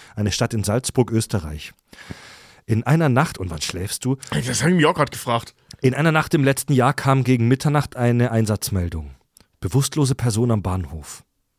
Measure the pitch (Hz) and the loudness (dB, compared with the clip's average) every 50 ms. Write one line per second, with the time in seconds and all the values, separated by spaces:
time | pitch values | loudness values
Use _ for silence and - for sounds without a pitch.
0 | - - - - 104 107 - - 123 117 - 113 98 101 101 123 - - - - | -20 -12 -6 -4 -2 -2 -2 -2 -2 -2 -2 -2 -2 -2 -2 -2 -2 -2 0 0
1 | 123 - 113 113 107 - - 101 78 76 76 76 - - - _ _ _ - - | 0 0 0 -2 -2 -2 -4 -6 -6 -6 -10 -12 -12 -16 -20 _ _ _ -20 -20
2 | - - - - - - - - - - - _ _ - 110 110 120 127 143 160 | -20 -20 -20 -20 -20 -20 -20 -20 -20 -20 -20 _ _ -2 -2 0 2 2 2 2
3 | 170 147 123 123 151 165 - - 92 90 85 78 - - - 85 90 107 - - | 2 2 2 2 2 0 -2 -8 -8 -8 -8 -8 -8 -8 -6 -6 -6 -6 -6 -4
4 | - 127 135 131 - - - 151 131 127 123 107 120 160 185 180 147 156 180 - | -4 -4 -4 -4 -6 -6 -6 -4 -4 -4 -2 0 2 2 4 4 4 4 2 2
5 | 147 127 - - - 131 117 117 - - - _ _ - - - - 127 127 131 | 0 -2 -4 -6 -4 -2 -2 -2 -2 -6 -14 _ _ -20 -6 -2 0 0 2 2
6 | 151 165 156 160 147 - - 160 139 135 135 - - - 147 123 120 131 143 - | 2 2 2 2 2 2 2 2 4 2 2 0 0 0 2 4 4 2 2 0
7 | - 139 135 135 127 120 131 120 113 117 131 127 - 151 143 147 139 - - 127 | 0 2 2 2 4 2 2 4 4 2 2 2 2 0 0 0 0 -2 -4 0
8 | 120 120 120 120 120 123 113 113 113 104 107 98 - - 104 95 87 85 82 82 | 0 2 4 4 2 2 2 2 2 2 0 -2 -2 -2 -2 -2 -2 -2 -4 -6
9 | 76 69 65 - _ _ _ _ _ _ _ _ - 90 - 131 139 - - 156 | -10 -10 -14 -20 _ _ _ _ _ _ _ _ -6 -2 0 0 0 0 0 0
10 | 147 127 135 - 117 123 104 107 120 123 113 107 87 95 90 92 90 71 78 80 | 0 0 0 0 -2 -2 0 0 2 2 2 0 0 -2 -2 -4 -4 -6 -10 -12
11 | 73 - - - - _ _ _ _ _ _ | -14 -14 -18 -20 -20 _ _ _ _ _ _